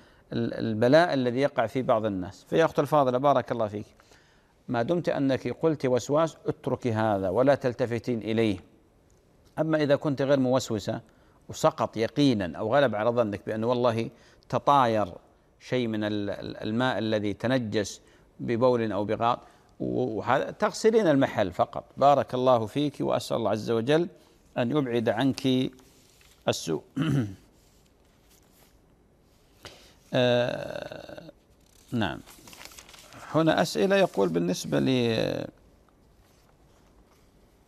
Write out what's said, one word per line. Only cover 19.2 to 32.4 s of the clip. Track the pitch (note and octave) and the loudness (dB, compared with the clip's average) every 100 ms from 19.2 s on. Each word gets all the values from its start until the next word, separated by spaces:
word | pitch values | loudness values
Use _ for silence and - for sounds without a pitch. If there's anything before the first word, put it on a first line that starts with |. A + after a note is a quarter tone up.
| A#2 - - - _ - | 0 -2 -8 -20 _ -8
و-، | B2+ A#2+ B2 G#2 | -4 -2 -4 -4
وهذا | A2+ C3+ - | 0 0 -2
تغسلين | - G#3+ - A3 A3 F3+ | -4 -4 2 2 4 4
المحل | C3+ A#2+ A2+ F#2+ | 4 2 0 -2
فقط. | F2 A2+ - - - | -2 -4 -4 -12 2
بارك | C#3 C3+ A2 | 4 4 2
الله | B2+ B2+ A#2+ A2 | 0 2 2 2
فيك، | C#3+ D3 - | -4 -4 -4
وأسأل | C3+ B2 - C3 | -2 -2 -2 -2
الله | G2+ | -2
عز | G#2+ A#2 | -2 -2
وجل | A2+ A#2+ D#3 F3 - _ _ _ C3 | -2 2 2 0 -8 _ _ _ -4
أن | A#2+ | 0
يبعد | D3+ B2+ A#2 A2+ | 0 0 0 0
عنك | G#2+ C3+ - C3 B2+ - - - _ _ _ _ _ - | 2 0 0 0 0 -2 -8 -20 _ _ _ _ _ -4
السوء. | - E3 D#3 - - | -4 -4 -6 -6 -4
<clears throat> | D#3 C#3 G#2 F#2 _ _ _ _ _ _ _ _ _ _ _ _ _ _ _ _ _ _ _ _ _ _ - - - _ - | -2 0 -2 -10 _ _ _ _ _ _ _ _ _ _ _ _ _ _ _ _ _ _ _ _ _ _ -20 -20 -20 _ -4
آه، | C3+ B2 A#2+ B2 - - - - - - - E3 _ _ _ _ _ - | 0 2 2 0 -4 -8 -10 -12 -14 -16 -18 -20 _ _ _ _ _ -8
نعم، | A#2+ F2+ A#1 - - | -4 -4 -6 -14 -20